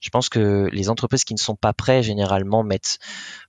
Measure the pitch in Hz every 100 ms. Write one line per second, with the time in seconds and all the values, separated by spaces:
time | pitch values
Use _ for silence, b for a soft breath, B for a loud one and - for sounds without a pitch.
0 | - 123 - 113 104 101 98 101 98 113
1 | 113 131 - 107 - 107 107 - - 131
2 | 110 104 98 98 98 110 107 95 - -
3 | B B B B